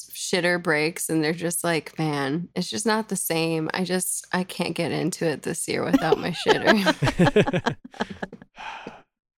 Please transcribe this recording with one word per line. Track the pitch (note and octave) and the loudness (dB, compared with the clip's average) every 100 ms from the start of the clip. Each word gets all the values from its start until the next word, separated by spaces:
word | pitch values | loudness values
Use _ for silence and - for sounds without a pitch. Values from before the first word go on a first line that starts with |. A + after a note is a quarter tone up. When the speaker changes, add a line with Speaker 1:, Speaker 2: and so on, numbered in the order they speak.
| - | -8
Speaker 1:
shitter | - - F#3+ E3+ F3 | -8 -2 0 2 2
breaks | F3 D3+ D3+ - - | 2 2 2 -2 -2
and | D#3+ | 0
they're | D3+ | 0
just | E3+ E3+ - | 0 -2 -2
like, | E3+ E3 - - | 0 0 -2 -2
"Man, | D#3+ C#3+ C#3 D#3 F3 - | -2 0 0 -2 -4 -4
it's | F3+ | -4
just | G#3+ | -2
not | A3+ G#3+ A3 | 0 0 0
the | |
same. | G3 - E3 E3 D#3+ D#3 | -4 -2 0 0 0 -2
I | - | -2
just, | F3+ F#3 - - - | 0 -2 -2 -6 -4
I | F3+ | -4
can't | F#3 - F3 | -2 -4 -4
get | E3 E3 | -2 -2
into | D3+ D3 - | -2 -2 0
it | E3 C#3 | -2 -2
this | - E3+ - | -4 -6 -2
year | F2+ | -2
without | - C4+ - - | 2 2 2 0
my | E3 | 0
shitter." | F3 - D#3 - A3 F#3+ - C3 - F3+ - - F3+ - - | 0 2 4 4 4 4 2 2 4 6 6 4 2 0 -2
Speaker 2:
<laughs> | - - - - G3 - - - - - - - _ _ _ | -6 -8 -8 -8 -12 -12 -20 -14 -12 -12 -14 -18 _ _ _